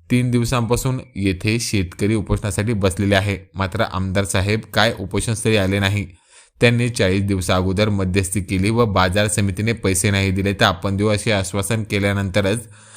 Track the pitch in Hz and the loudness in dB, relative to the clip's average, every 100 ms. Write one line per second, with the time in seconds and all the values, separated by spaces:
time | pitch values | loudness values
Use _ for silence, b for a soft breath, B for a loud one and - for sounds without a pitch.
0 | - 123 123 123 117 127 113 120 131 127 | -2 0 2 0 0 0 0 0 0 -4
1 | - - 98 90 110 117 117 104 87 - | -6 -4 -2 0 0 -2 0 -2 -2 -2
2 | 104 110 90 104 107 98 104 110 95 92 | 0 0 0 -2 -2 -2 -2 0 0 0
3 | 101 101 98 95 - - 95 95 110 92 | 2 2 2 -2 -6 -6 -4 -2 -4 -4
4 | 95 95 98 98 98 110 107 - 110 - | -2 -2 0 0 0 -2 -2 0 0 0
5 | 92 101 110 110 113 110 95 101 98 104 | -4 -4 -2 -2 2 2 2 2 2 0
6 | 92 90 b b b - 120 120 123 117 | -4 -10 b b b 0 2 4 0 0
7 | 98 95 101 98 90 92 92 92 107 101 | 2 2 0 0 0 0 0 0 0 0
8 | 95 92 92 107 90 95 95 113 117 95 | 0 0 0 -2 -2 0 2 2 2 2
9 | 92 92 107 - 101 95 107 113 98 95 | 2 2 0 0 0 0 -2 -2 0 0
10 | 107 98 98 92 98 98 110 90 101 98 | 2 2 2 0 0 2 2 2 -2 0
11 | 104 104 - 104 95 101 95 113 104 101 | 0 0 0 -2 -2 -4 -2 -4 -2 -2
12 | 98 101 98 101 98 113 117 B B | 0 0 0 0 0 -2 -6 B B